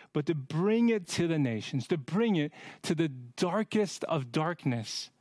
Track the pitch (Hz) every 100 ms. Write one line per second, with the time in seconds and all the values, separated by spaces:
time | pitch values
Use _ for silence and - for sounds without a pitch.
0 | - 156 143 160 131 156 196 226 233 220
1 | 175 - 170 160 131 110 - 139 117 175
2 | 123 180 233 180 147 - - - - 160
3 | 165 131 123 - 185 190 214 214 202 -
4 | - 160 127 156 156 170 143 117 110 -
5 | - _